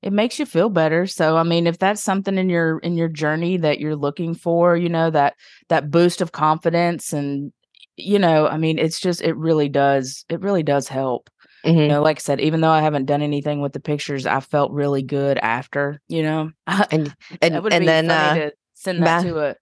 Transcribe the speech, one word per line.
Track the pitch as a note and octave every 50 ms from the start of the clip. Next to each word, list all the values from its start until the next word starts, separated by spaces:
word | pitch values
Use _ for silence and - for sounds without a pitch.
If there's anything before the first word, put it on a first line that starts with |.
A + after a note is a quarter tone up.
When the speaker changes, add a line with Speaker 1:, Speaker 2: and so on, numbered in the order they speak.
Speaker 1:
it | - G3
makes | G3 G#3 G#3+ B3 - -
you | D4+
feel | - - E3 F3+ A#3
better. | G#3 E3+ D#3+ D#3 D3+ E3+ F3+ G3
So, | - - E3+ D#3 D#3+ D#3+
I | E3
mean, | E3+ E3+ E3+ E3+
if | E3+ E3 -
that's | - F#3+ G#3 G3+ -
something | - F#3+ G3 F#3+ G3+ G3 F#3+
in | F#3 F#3
your, | F3 E3+ E3 D#3+ D#3+ D#3
in | - E3 F3 E3+
your | E3 E3
journey | D#3+ D3 D#3 D3+ D3+ D#3+ E3+ E3+ F#3 F#3
that | D#3+ D3+ D3 -
you're | - D3+ D#3
looking | D3+ C#3+ C#3+ C#3 - F3 E3 E3
for, | C#3 - F3 E3+ E3+ E3+ F3 F3
you | E3+ F3 E3+
know, | E3+ E3 E3 E3
that, | D#3+ D3+ C#3+ C#3 - _ _ - - - _ _
that | E3 D#3+ C#3+ D3+
boost | C#3 E3 F3 F3 E3+ -
of | F#3 E3+ -
confidence | - D#3 D#3 D#3 E3 - E3+ D#3+ E3+ F3 E3+ E3+ D#3 - - -
and, | D3 C#3+ C#3+ C#3+ C#3 C#3+ C#3 _ _ _ _ _ _ - _ _
you | - - F3 G3+ G3+
know, | G3 E3+ D#3+ D#3 D3+ -
I | - D#3
mean, | D#3+ D#3+ D#3+ -
it's | - D#3+ E3 -
just, | - F#3 F3 F3
it | - E3 D#3 A#2
really | D#3+ D#3+ E3 D#3 D3 D3
does, | C3+ C#3+ C#3 C#3 C#3 C#3 C3 C3 C#3 - - _
it | E3 E3+
really | F#3 G3+ G3+ F3+ D#3
does | D3 C#3+ C#3+ B2+ -
help. | C3+ C3+ C3+ C3 B2 - _ _ _ _ _ _ _ _ _
Speaker 2:
Mm-hmm. | - E3 E3
Speaker 1:
You | D3+ D3
know, | D3+ D3
like | D3 D#3 D#3 -
I |
said, | - - C#3+ C3
even | - D#3 D#3 D#3+
though | D#3+ D#3+
I | D#3+ D#3
haven't | D#3 D#3 D3+ C#3+ C3+
done | C3+ C#3+ C#3+
anything | D3 D3 D3 C#3+ C#3 D3 D3 C#3+
with | C#3+ C#3+
the | - C#3
pictures, | - - D3 D3 - - D3 C#3 C3
I | - - C3+
felt | C3 - - D3 C#3+ - -
really | D3 C#3+ C#3+ C#3+ C3+ C3+
good | B2+ C#3+ C#3 C#3 C#3 C#3 -
after, | - A2+ A2+ B2 C3 - - C#3+ C#3+ C#3+ D3 D3 _ _
you | D#3+ E3 D#3
know. | D#3 D#3 D#3+ D#3 D#3+ D#3+ _
<laughs> | _ - E3+ G3 G#3 -
Speaker 2:
And, | - D#3+ D3+ C#3+ - _ - - - F3
and, | - E3 D#3+
Speaker 1:
That | E3+ F3
would | G#3+
Speaker 2:
and | - E3+ F3+
Speaker 1:
be |
Speaker 2:
then, | E3 D#3+ D#3+ D#3+ E3
Speaker 1:
funny | E3 D#3+ D#3 D3+ D3+ E3
Speaker 2:
uh, | D3+ D3
Speaker 1:
to | D3 _ _ _ _
send | - - F#3+ F3+ E3+ E3+
that | E3+ E3 E3+ F3+
Speaker 2:
Ma- | F3+
Speaker 1:
to | E3+ D#3 D3+ C#3+
a | - _